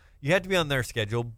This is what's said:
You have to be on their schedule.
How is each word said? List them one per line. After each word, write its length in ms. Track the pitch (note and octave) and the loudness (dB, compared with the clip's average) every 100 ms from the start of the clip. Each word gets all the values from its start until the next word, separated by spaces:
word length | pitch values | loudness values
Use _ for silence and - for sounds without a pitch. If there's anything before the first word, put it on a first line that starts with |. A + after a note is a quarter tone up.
| - - | -20 -8
You 120 | C#3 | 0
have 100 | F#3+ | 0
to 60 | F#3 | 2
be 60 | F#3 | 0
on 120 | D3+ | 2
their 160 | C3+ | 0
schedule. 500 | A#2 A#2 G#2+ A#2 A#2+ | 0 -2 -2 -2 -4